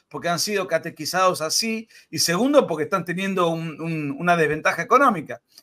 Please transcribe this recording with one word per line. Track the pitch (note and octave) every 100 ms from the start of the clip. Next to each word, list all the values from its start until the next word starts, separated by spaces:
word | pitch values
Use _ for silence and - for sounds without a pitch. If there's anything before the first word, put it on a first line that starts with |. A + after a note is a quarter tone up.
| _
porque | D3 E3+
han | E3+
sido | G#3 G3+ E3+
catequizados | E3 E3 - C#3+ F3+ F#3 E3
así, | D#3 - A3+ A3 A3+ - -
y | D#3
segundo, | - F3+ C4+ D4 E3+
porque | D#3
están | D3 F#3+ E3+
teniendo | F3 G3 F#3+ E3+
un, | E3 E3 D3
un, | E3 D#3+ D3 C#3
una | F3 E3+
desventaja | D3 D3+ F#3 F3
económica. | E3+ B3 C#4 F3+ B2+ A#2 _ -